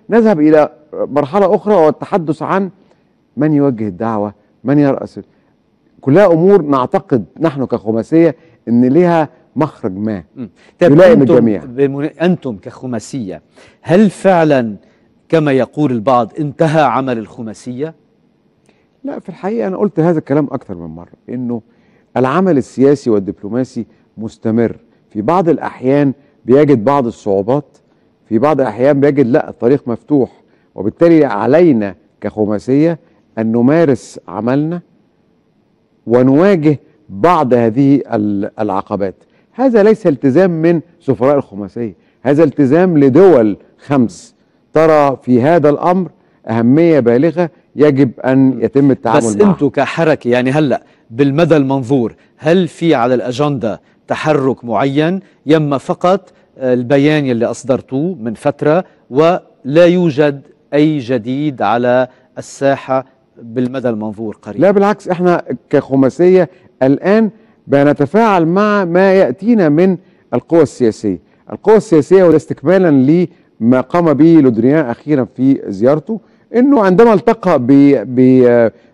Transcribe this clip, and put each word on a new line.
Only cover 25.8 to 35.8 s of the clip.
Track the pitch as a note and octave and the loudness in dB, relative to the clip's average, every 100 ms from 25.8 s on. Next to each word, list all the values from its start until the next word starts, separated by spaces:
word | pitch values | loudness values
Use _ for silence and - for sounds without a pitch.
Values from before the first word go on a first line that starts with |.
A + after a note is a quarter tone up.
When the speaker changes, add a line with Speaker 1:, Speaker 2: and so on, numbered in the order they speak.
| B2+ C#3+ C#3+ A#2+ _ _ | -2 0 0 -4 _ _
Speaker 1:
بيجد | - C3+ D3 B2+ | 0 2 4 2
بعض | A2 C#3+ A#2 | 0 -2 -2
الصعوبات، | - G#2+ G2 G2+ C#3+ - _ _ _ _ _ - | -6 -4 -2 -2 -4 -6 _ _ _ _ _ -6
في | G#2+ | -2
بعض | C#3 C#3+ | 0 0
الأحيان | B2+ G#2 C3+ C#3 | -4 -2 0 2
بيجد | C#3+ C#3+ A#2+ | 0 0 0
لا، | C#3 - | -2 -4
الطريق | - A#2 C#3 - | -4 -2 -2 -4
مفتوح، | A2+ - D3 A2 _ _ _ _ | -10 -4 -2 -2 _ _ _ _
وبالتالي | - G2+ - E3+ D#3+ | -10 -10 0 2 2
علينا | C#3 G2+ A2+ D3+ F3 A#2 G2+ F2+ _ _ | 2 -2 0 2 2 2 -4 -10 _ _
كخماسية | G#2 G#2 G#2 G#2 B2+ C#3 D#3+ D#3+ _ _ _ - | -10 -6 -4 -4 -2 0 0 -4 _ _ _ -8
أن | A2+ | -4
نمارس | A#2 B2 D#3+ D#3+ B2 - - - | 0 2 2 2 -2 -6 -20 -14
عملنا | F#2 A2+ C#3 D#3 F3 - _ _ _ _ _ _ _ _ _ | -8 -4 -4 -4 -8 -14 _ _ _ _ _ _ _ _ _